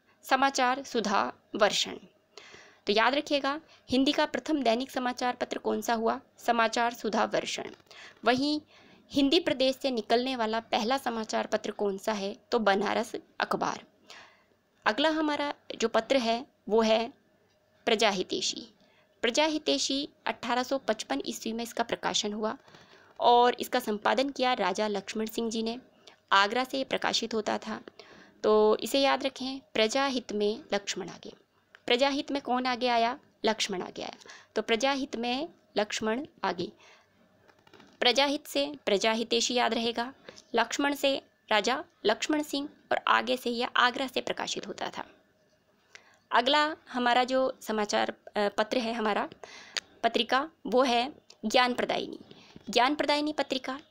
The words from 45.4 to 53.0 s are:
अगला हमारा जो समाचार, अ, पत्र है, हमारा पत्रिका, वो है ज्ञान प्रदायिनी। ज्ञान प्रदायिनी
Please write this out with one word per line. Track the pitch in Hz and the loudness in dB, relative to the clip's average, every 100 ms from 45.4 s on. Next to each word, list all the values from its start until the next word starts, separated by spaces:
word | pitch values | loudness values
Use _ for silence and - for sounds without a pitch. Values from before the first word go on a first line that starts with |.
| _ _ _ _ _ - - _ _ | _ _ _ _ _ -20 -20 _ _
अगला | - 247 294 302 320 - | 2 4 4 2 -2 -8
हमारा | 247 247 240 | 0 2 4
जो | 254 262 262 - | 4 2 0 -2
समाचार, | - 220 208 220 220 - - 208 | -4 -2 0 0 0 -4 -8 -2
अ, | 202 | 0
पत्र | - 220 254 | 0 0 0
है, | 220 | -2
हमारा | 226 214 202 277 - - - - - - _ | -2 -2 -2 -4 -10 -20 -20 -10 -10 -10 _
पत्रिका, | 233 233 - 262 311 - - | 0 0 2 0 0 -8 0
वो | 247 | 2
है | 269 233 254 - _ - 214 | 4 2 0 -8 _ -8 2
ज्ञान | 254 247 | 4 4
प्रदायिनी। | 247 - - - - - - - - - | 2 -2 -2 -6 -12 -18 -20 -20 -18 -2
ज्ञान | 220 254 | 2 2
प्रदायिनी | 294 | 2